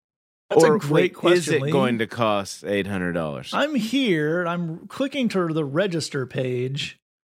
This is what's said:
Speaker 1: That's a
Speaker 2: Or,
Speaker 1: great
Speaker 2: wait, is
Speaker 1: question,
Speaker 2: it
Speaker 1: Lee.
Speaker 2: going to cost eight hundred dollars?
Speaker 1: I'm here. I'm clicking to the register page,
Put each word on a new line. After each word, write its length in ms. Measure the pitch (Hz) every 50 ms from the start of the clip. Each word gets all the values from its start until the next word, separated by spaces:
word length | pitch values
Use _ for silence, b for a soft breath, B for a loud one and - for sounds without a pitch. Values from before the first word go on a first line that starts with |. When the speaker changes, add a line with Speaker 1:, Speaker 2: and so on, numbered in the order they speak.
| _ _ _ _ _ _ _ _ _ -
Speaker 1:
That's 140 | 156 151 165
a 80 | 160
Speaker 2:
Or, 60 | 151 -
Speaker 1:
great 120 | - 143
Speaker 2:
wait, 440 | 151 165 185 175 - - - 175 175 180
is 80 | 165
Speaker 1:
question, 80 | 147 165
Speaker 2:
it 80 | 139
Speaker 1:
Lee. 100 | 135 147
Speaker 2:
going 280 | 151 139 131 127 120 113
to 80 | 113 -
cost 580 | - 117 120 107 104 101 98 - - - -
eight 220 | 85 104 101 95 98
hundred 260 | 101 95 90 87 82
dollars? 380 | 85 82 78 71 65 64 - -
Speaker 1:
I'm 220 | - 269 302 311
here. 680 | 247 208 226 240 277 269 226 175 156 151 151 160 180 180
I'm 420 | 170 175 175 175 165 160 170 - 208
clicking 420 | - - 262 277 269 285 254 214
to 180 | - 190 175 165 156
the 100 | 160 156
register 600 | 139 135 160 202 208 170 160 135 - - 143 127
page, 720 | 123 - 139 131 127 123 123 123 131 135 147 - - - _ _ _ _ _ _ _